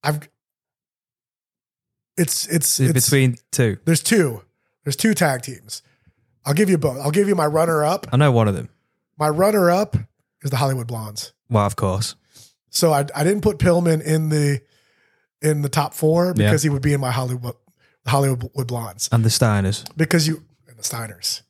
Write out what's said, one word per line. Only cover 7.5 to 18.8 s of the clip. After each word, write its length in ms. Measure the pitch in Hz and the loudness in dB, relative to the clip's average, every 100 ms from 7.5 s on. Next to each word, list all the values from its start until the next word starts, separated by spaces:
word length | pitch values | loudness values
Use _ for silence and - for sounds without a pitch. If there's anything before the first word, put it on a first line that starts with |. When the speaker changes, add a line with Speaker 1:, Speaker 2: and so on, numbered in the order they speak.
| 156 170 160 151 196 - | 2 2 2 0 -2 -2
Speaker 2:
I 60 | 127 | 2
know 140 | 147 | 4
one 160 | 117 107 | 4 2
of 80 | |
them. 140 | 95 - _ _ _ _ - | -2 -8 _ _ _ _ -4
Speaker 1:
My 120 | 151 | -2
runner-up 680 | 151 196 214 175 180 214 - - _ _ _ | 2 2 4 2 2 0 -4 -6 _ _ _
is 80 | 143 | -6
the 80 | 131 | -2
Hollywood 300 | 139 131 117 | -2 -2 -6
Blondes. 460 | 117 107 101 - _ _ | -10 -10 -14 -16 _ _
Speaker 2:
Well, 160 | 117 | 0
of 100 | 101 | 0
course. 400 | - 98 95 - - _ - - _ _ | 0 -2 -2 -4 -8 _ -20 -20 _ _
Speaker 1:
So 220 | - 165 | 0 2
I, 120 | 143 143 | 2 -2
I 80 | - | -2
didn't 180 | 156 208 | 0 2
put 160 | 214 151 | 0 2
Pillman 440 | 180 175 175 156 | 2 4 2 0
in 260 | 151 156 156 | 0 0 0
the, 320 | 151 147 135 _ _ _ _ _ _ _ _ | 2 0 -2 _ _ _ _ _ _ _ _
in 200 | 156 151 | -2 0
the 80 | 143 | 0
top 240 | 156 143 | 0 -2
four 340 | - 156 165 180 | 0 2 2 2
Speaker 2:
Yeah. 200 | 165 104 | 2 2
Speaker 1:
because 160 | 151 | 4
he 60 | 156 | 2
would 120 | 139 | 0
be 120 | 143 | 0
in 60 | 143 | 0
my 100 | 131 | -2
Hollywood, 440 | 123 127 123 120 - _ _ _ _ 120 | -4 -4 -6 -10 -14 _ _ _ _ -2
Hollywood 600 | 139 139 123 120 139 123 | 0 2 -2 -6 -8 -6
Blondes. 420 | 120 | -8